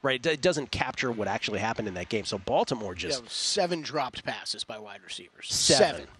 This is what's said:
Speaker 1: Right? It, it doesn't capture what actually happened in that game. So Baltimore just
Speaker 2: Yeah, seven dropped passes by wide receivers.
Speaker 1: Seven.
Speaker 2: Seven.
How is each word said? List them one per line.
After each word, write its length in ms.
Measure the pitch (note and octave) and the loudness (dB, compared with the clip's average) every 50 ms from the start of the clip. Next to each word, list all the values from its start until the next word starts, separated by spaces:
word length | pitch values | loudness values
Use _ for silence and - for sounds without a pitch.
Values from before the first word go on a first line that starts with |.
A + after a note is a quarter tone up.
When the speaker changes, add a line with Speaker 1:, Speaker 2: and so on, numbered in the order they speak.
| - | 2
Speaker 1:
Right? 200 | C#3 C3 B2+ A#2+ | 2 0 2 2
It, 100 | E3 D#3 | 0 0
it 80 | C#3+ | 4
doesn't 280 | B2 F3+ E3 D#3 C#3 - | 4 2 4 2 -2 -2
capture 420 | - - C#3 B2+ - - - B2+ | -2 -2 -2 -2 -2 -2 -2 -2
what 160 | A#2 G#2+ G#2 | 0 0 0
actually 300 | F#2+ G2+ - - - G#2 | 0 0 0 0 0 0
happened 300 | F#2+ G2+ A2+ A2+ - A2 | 0 0 0 0 0 -2
in 80 | G#2 F2+ | -4 -4
that 120 | F#2 F#2 | -6 -4
game. 160 | - - G#2+ F#2+ | -2 -2 -2 0
So 140 | - - | 0 -4
Baltimore 560 | G2 F#2 - B2 D#3+ A#3 - - A#2 G#2+ G2 F2+ | -4 -2 2 2 2 4 2 -2 -4 -4 -6 -6
just 300 | - - - D3 B2+ A#2 | -4 -4 -4 -4 -4 -6
Speaker 2:
Yeah, 60 | A2+ | -8
seven 520 | - - - - - G#3 F#3 F3 F3+ E3 | -6 -2 0 0 2 2 2 2 0 -2
dropped 420 | D3 C3 C#3 D3+ C3+ B2 - - - | -4 -4 -2 -2 -2 -2 -4 -6 -6
passes 400 | - A#2 G#2 - - - - - | -6 -6 -6 -6 -6 -6 -6 -6
by 140 | - A#2 | -8 -8
wide 220 | G#2+ G#2+ G#2 G2+ G2 F#2 | -10 -10 -12 -14 -14 -14
receivers. 440 | - - - F2+ - _ - - - | -14 -14 -14 -14 -16 _ -14 -8 -4
Speaker 1:
Seven. 360 | - - - - D3+ C3+ A2+ | 0 2 6 6 8 8 8
Speaker 2:
Seven. 200 | E3 C#3 - C#2 - - | 6 6 -4 -8 -12 -16